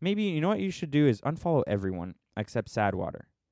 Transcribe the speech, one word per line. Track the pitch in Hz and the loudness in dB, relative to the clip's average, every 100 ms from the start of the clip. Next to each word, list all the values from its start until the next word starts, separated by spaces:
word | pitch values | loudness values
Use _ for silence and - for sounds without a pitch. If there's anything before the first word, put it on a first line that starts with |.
maybe, | 175 208 | -2 0
you | 208 156 | 0 2
know | 170 | 0
what | 214 | 0
you | 196 | -2
should | - 160 | -4 0
do | 147 143 | 4 4
is | 107 | 4
unfollow | 143 156 175 151 - | -2 -4 0 2 2
everyone | 101 95 92 87 - _ 107 | 0 0 -4 -6 -12 _ -8
except | 104 120 101 | -4 -4 -4
Sad | 113 104 | 0 0
Water. | 95 90 82 - _ _ | 0 -6 -8 -16 _ _